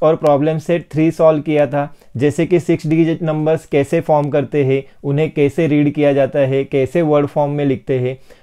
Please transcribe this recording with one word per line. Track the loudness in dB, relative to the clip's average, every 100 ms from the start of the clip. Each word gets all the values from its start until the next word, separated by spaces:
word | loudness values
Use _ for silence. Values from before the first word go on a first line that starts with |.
और | 0 0
प्रॉब्लम | 2 0 0 -2
सेट | -2 -4 -4
थ्री | -2 -2
सॉल्व | 2 2 2
किया | 0 0 0
था, | -2 -6 -10 -14 -2
जैसे | -2 0 0
कि | 0
सिक्स | 0 -2 0
डिजिट | 0 0 -2
नंबर्स | -4 -2 0 -2 -2
कैसे | -2 0 -2
फॉर्म | 0 0 0
करते | -2 -2 -2
हैं, | 0 -2 -4 -10
उन्हें | -4 -2 -2
कैसे | 0 0 0 0
रीड | 2 0
किया | 2 2
जाता | 2 0 0
है, | 0 0
कैसे | -2 -2 0 0
वर्ड | 2 2 0
फॉर्म | -2 -2
में | -2
लिखते | -2 -2 -2 -4
हैं। | -4 -6 -14 -20